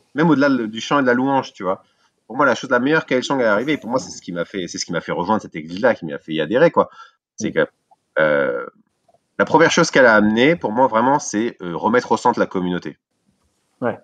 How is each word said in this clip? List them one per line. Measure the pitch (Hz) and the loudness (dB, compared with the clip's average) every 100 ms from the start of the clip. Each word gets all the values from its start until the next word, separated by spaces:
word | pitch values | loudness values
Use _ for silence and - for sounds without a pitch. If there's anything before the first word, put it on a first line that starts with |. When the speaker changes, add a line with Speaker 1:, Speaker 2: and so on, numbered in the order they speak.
| _ | _
Speaker 1:
même | 135 165 | 0 2
au-delà | 139 143 | 4 2
de, | 127 110 | 0 -2
du | 113 | -6
chant | - 147 | -2 0
et | |
de | 127 | 2
la | |
louange, | 120 135 135 - | 0 0 0 -2
tu | - | -6
vois. | 92 98 _ _ _ _ - | -6 -6 _ _ _ _ -10
Pour | 127 | -2
moi, | 139 | 0
la | |
chose | 113 127 | 0 0
la | 120 | 0
meilleure | 135 156 | 2 0
qu'a | - 127 | 0 -2
Hillsong | 123 139 | 0 0
est | |
arrivée, | 113 101 139 | 2 2 0
et | 143 | -4
pour | 107 | -4
moi, | 123 | -6
c'est | 90 | -6
ce | - | -16
qui | - | -10
m'a | 85 82 | -8 -6
fait, | 98 85 | -8 -8
c'est | - | -8
ce | - | -6
qui | |
m'a | 82 | -6
fait | - | -4
rejoindre | 82 87 107 | -4 -2 -2
cette | 90 | -4
église-là, | 85 78 90 120 | -14 -12 -2 0
qui | 107 80 | 0 -6
m'a | 71 | -12
fait | - | -6
y | 78 | -4
adhérer, | 78 120 165 | 0 2 2
quoi. | - - - - _ _ - | 2 -2 -4 -20 _ _ -10
C'est | - | -4
Speaker 2:
Mm. | |
Speaker 1:
que, | 80 - _ _ _ _ - | -2 -4 _ _ _ _ 0
euh, | 78 73 65 62 64 _ _ _ _ _ _ - | 0 2 -2 -4 -10 _ _ _ _ _ _ -4
la | - | 2
première | 156 160 | 4 4
chose | - 165 | 4 2
qu'elle | 147 123 | 6 6
a | |
amenée, | 107 107 110 139 | 6 4 4 2
pour | 175 110 | 2 -2
moi, | 113 135 | 0 0
vraiment, | 110 127 143 | 2 2 0
c'est, | - 104 117 - | -2 -4 -4 -6
euh, | 90 | -8
remettre | 80 98 123 - | -4 0 0 0
au | 113 | 0
centre | 123 113 | 0 0
la | 92 | -2
communauté. | 95 90 87 78 - _ _ _ _ _ _ _ - | -2 -4 -4 -6 -16 _ _ _ _ _ _ _ -6
Speaker 2:
Ouais. | 120 - | -6 -6